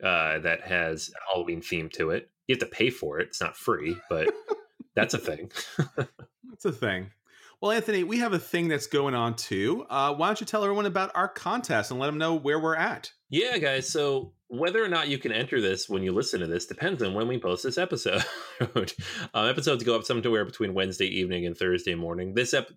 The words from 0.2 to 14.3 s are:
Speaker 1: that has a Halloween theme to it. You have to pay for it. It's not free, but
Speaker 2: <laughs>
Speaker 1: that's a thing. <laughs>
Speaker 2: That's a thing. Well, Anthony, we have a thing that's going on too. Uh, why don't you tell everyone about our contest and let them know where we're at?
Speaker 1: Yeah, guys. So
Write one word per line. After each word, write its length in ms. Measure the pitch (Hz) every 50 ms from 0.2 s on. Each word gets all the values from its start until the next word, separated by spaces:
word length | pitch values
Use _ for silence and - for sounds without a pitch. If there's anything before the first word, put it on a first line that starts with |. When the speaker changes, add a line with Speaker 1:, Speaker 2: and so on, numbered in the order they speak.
| 80 78 78 78
Speaker 1:
that 220 | 80 85 82 -
has 480 | - 90 92 87 82 80 80 78 - -
a 220 | - - - 95 95
Halloween 260 | 90 85 85 85 82
theme 280 | - - - 82 80 78
to 200 | - - 82 78
it. 200 | 85 - - - _ _ _
You 80 | - 131
have 60 | 123
to 60 | -
pay 240 | - - - 110 -
for 280 | - - - 76 73 80
it. 80 | 90 -
It's 120 | - -
not 160 | 90 82 -
free, 400 | - - - 107 76 73 80 87 - - -
but 240 | 85 80 80 427 440 - - - 427 -
Speaker 2:
<laughs> 320 | - _ _ _ - - _
Speaker 1:
that's 200 | 214 220 - -
a 40 | -
thing. 320 | - - 76 76 87 - - - - - -
<laughs> 200 | - 139 - - - 127 - _ - 135 - _ _ - 254
Speaker 2:
That's 140 | 226 - -
a 80 | 196
thing. 380 | 123 113 - 107 95 90 95 98 - _ _ _ - - - - - _
Well, 120 | - 202
Anthony, 300 | 220 226 220 220 214 185 175
we 140 | 170 220 240
have 140 | 240 226
a 60 | 190 165
thing 300 | - - - 175 170 165
that's 180 | 156 139 -
going 280 | - - 143 139 139 127
on 220 | 120 117 117 113
too. 480 | 117 - - 104 95 98 123 175 240 - -
Uh, 240 | 123 139 135 147 143
why 140 | 143 165 196
don't 120 | 214 214
you 60 | 214
tell 180 | - - 214 202
everyone 220 | 196 202 208 208
about 240 | 196 175 196 190 196 -
our 140 | 170 190 190
contest 640 | - - - 175 208 247 247 - 143 107 101 -
and 100 | 131 127
let 60 | 135
them 120 | 147 151 151
know 160 | 160 165 165
where 240 | 160 135 143 147 156
we're 160 | 156 160 160
at? 360 | 160 175 214 - - - - - _ _ _
Speaker 1:
Yeah, 280 | 135 156 220 254 247 190
guys. 300 | 151 139 135 135 131 -
So 440 | - 160 147 143 139 135 120 -